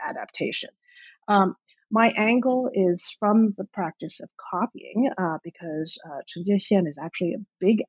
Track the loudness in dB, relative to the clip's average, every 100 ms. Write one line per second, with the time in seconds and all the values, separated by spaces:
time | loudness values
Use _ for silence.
0 | -8 -10 -12 -8 0 2 0 -6 _ -20
1 | -20 _ 2 4 4 0 -16 _ _ 2
2 | 2 4 2 2 2 0 -2 0 2 4
3 | 2 2 2 4 4 0 -8 -6 -6 -6
4 | -4 -4 -4 -16 -8 -4 -4 -6 -8 -2
5 | 0 0 -4 -4 -10 -14 -10 -6 -4 -4
6 | -6 -14 -12 -8 0 0 4 2 2 -4
7 | -8 -4 -4 -4 -10 _ 0 2